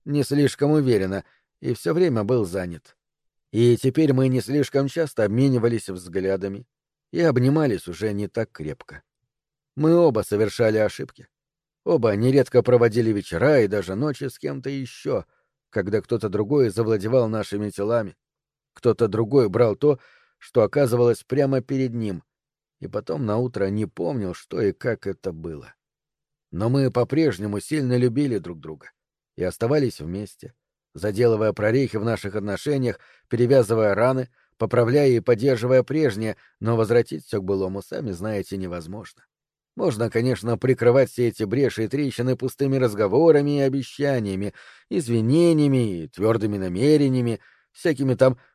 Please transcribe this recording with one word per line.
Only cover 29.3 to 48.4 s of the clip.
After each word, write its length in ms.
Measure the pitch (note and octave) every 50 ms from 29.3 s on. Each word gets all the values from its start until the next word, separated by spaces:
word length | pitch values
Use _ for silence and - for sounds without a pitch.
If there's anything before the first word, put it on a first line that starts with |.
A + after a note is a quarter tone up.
| _
и 80 | - F2+
оставались 560 | F2+ - - A2+ A#2 D3 D3+ C3+ A2 - -
вместе — 540 | D2+ E2 F2+ G2+ G#2 - - _ - - - _ _ _ _ _ _ _ _
заделывая 600 | - G2+ G#2+ F#2+ G#2+ B2 A#2 A2+ G#2+ A2 G#2+ -
прорехи 440 | - G#2 G#2+ A#2 C#3 C3+ G#2+ -
в 80 | G#2 G#2+
наших 300 | A#2 A2 - - G2 G2+
отношениях, 640 | G#2 G2 G#2 G2 - - D3+ C#3+ C3+ B2+ A#2 - - - _ _ _ _ _
перевязывая 640 | B2 A#2 B2 A#2 C3+ C3 A2 G2 A#2 A2+ G#2+ G2+ G2
раны, 360 | G#2 A#2+ C3 C3 C3 B2 - _ _ _ _ _
поправляя 520 | - A2+ - A#2+ A#2+ A#2 A#2+ C3+ D3 C#3+ C3
и 100 | A#2+ A2+
поддерживая 640 | - B2 A#2+ G#2 B2+ C#3 B2+ G#2 A#2+ B2 C3 B2+ -
прежнее, 540 | - D#3+ D#3+ D#3 A#2+ F#2+ G#2+ A2 A2 - - _ _ _ _
но 180 | G#2 A2+ A#2
возвратить 480 | A2+ A2 G#2 A#2 A#2+ A2 - - D2+ -
всё 160 | - A2+ G2+
к 20 | F#2
былому, 380 | F#2+ G2 F#2+ F#2+ F#2 F#2+ G2
сами 300 | - - - - D3 G#2
знаете, 460 | F2+ E2+ G2+ A2 G#2+ G2 F#2 - G2+
невозможно. 680 | F#2+ F#2+ F2 F2 E2+ D#2 E2+ G2+ A2 F#2+ - - _ _ _ _ _ _ _ _ _ _ _ _
Можно, 340 | - - D#3+ A2+ G#2 A2+ G#2
конечно, 480 | - A#2 A#2+ C3 A#2 - G#2+ A#2+ A2+
прикрывать 540 | - - C3 B2 - A#2+ A#2+ B2 C#3 B2+ -
все 160 | - B2+ A#2+
эти 160 | A2+ - - A2
бреши 400 | F#2+ A2+ C3+ C#3 A2 - A2+ A2
и 40 | F#2+
трещины 480 | C#3 C#3+ D3 C3 - - B2 C3 B2+
пустыми 400 | - B2+ B2 - - C#3 C3+ C3+
разговорами 800 | C3 B2+ A2+ G#2 G2+ G#2+ F#2+ G#2+ C#3+ E3 E3 D3+ C#3+ C#3+ D3 C#3+
и 40 | C#3
обещаниями, 920 | C#3 C3+ C3+ C#3 B2 - - - C#3+ C#3+ C3+ A#2+ G#2 G2 F#2+ F#2+ G2+ G2 - - - - - - _ _
извинениями 1120 | - F#3 C3 A#2 A#2 A2+ A2 A#2+ D3 E3+ F3 E3+ D#3+ D3+ D3 C#3 C3+ B2+ A#2 G#2 F2+ E2 D#2+
и 40 |
твёрдыми 500 | - - F2+ G2+ A2+ A2+ G2+ G#2+ G#2 G#2
намерениями, 840 | G2 F#2+ F2+ F2 G2 C3 D3 D#3 C#3+ C#3+ C3 B2+ B2+ A#2+ A#2 A2 - _ _ _ _ _ _ _
всякими 420 | - - E3+ C#3 C3 C#3 C3 B2
там 240 | B2+ C3 C3 B2 -